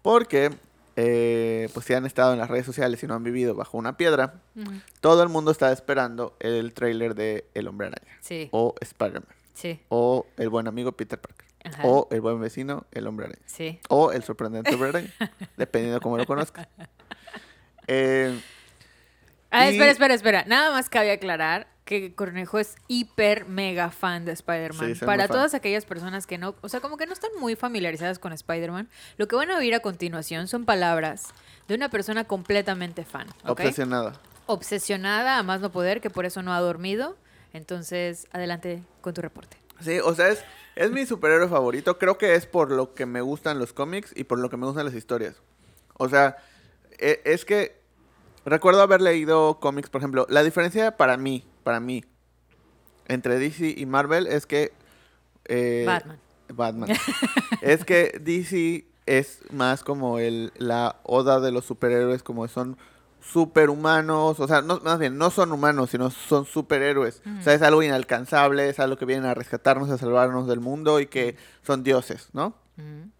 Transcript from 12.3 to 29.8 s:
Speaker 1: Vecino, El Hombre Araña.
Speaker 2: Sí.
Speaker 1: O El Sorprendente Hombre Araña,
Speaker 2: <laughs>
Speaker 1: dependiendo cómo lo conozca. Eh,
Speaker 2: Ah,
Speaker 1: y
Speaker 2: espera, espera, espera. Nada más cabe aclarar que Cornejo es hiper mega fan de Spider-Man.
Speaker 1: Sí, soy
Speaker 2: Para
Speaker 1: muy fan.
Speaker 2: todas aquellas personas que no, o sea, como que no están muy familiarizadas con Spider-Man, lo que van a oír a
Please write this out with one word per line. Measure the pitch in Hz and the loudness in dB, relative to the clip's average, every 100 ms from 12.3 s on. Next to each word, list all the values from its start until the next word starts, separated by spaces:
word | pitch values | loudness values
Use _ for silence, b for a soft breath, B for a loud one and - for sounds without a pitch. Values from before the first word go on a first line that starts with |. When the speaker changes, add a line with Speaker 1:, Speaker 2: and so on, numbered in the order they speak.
| 117 | -4
Speaker 1:
Vecino, | 110 127 135 143 - | -6 -8 -10 -10 -10
El | 120 107 | -10 -10
Hombre | 110 - | -10 -12
Araña. | - - | -16 -20
Speaker 2:
Sí. | - 160 165 - | -12 -12 -12 0
Speaker 1:
O | 139 160 | 4 4
El | 127 | 2
Sorprendente | 113 110 110 113 113 123 | -6 -8 -6 -4 -2 0
Hombre | 135 | 0
Araña, | 165 190 - | -2 -6 -10
Speaker 2:
<laughs> | 214 _ 190 - | -10 _ -20 -8
Speaker 1:
dependiendo | 123 117 117 120 | -2 -2 -2 -4
cómo | 120 117 | -2 -4
lo | 123 | -2
conozca. | 139 160 - 170 _ 170 _ _ - B B B B B _ - | -4 -4 -10 -20 _ -20 _ _ -20 B B B B B _ -2
Eh, | 131 131 131 131 120 b b b b b b b b b _ _ | 0 2 2 0 -4 b b b b b b b b b _ _
Speaker 2:
Ah, | 240 269 | 4 6
Speaker 1:
y | |
Speaker 2:
espera, | 302 285 | 8 6
espera, | 285 269 | 6 4
espera. | 240 214 196 170 | 4 4 2 2
Nada | 247 311 | 2 4
más | 269 254 | 0 0
cabe | 240 214 | 0 2
aclarar | 202 190 160 160 175 - _ | 0 -4 -2 -2 -2 -6 _
que | - 202 190 180 | -6 -6 -6 -8
Cornejo | 196 175 180 214 | -8 -8 -4 -4
es | 208 - _ | -4 -10 _
hiper | 247 240 - 208 208 185 | -4 -4 0 2 2 -2
mega | 190 196 175 170 | -6 -4 -2 -4
fan | - 185 175 | -2 -4 -4
de | 175 | -6
Spider-Man. | 165 - 165 160 156 117 | -8 -4 -4 -4 -6 -6
Speaker 1:
Sí, | - | -2
soy | - | 0
Speaker 2:
Para | 202 | 2
Speaker 1:
muy | 196 | 2
fan. | 247 | 2
Speaker 2:
todas | 294 | 0
aquellas | 277 202 208 | -2 -2 -4
personas | 208 170 180 190 - | -6 -12 -10 -10 -10
que | 180 | -10
no, | 185 196 | -10 -10
o | 208 | -12
sea, | 247 | -10
como | 277 302 | -10 -10
que | 320 | -10
no | |
están | 370 440 415 | -8 -10 -6
muy | 240 226 | -6 -4
familiarizadas | 247 226 175 156 175 180 | -6 -4 -4 -4 -6 -6
con | 180 | -10
Spider-Man, | 160 - 165 170 175 226 B B - | -12 -8 -6 -6 -8 -12 B B -6
lo | 208 | -2
que | 240 | 0
van | 320 | 0
a | 370 | 0
oír | 247 | 0
a | 226 | 0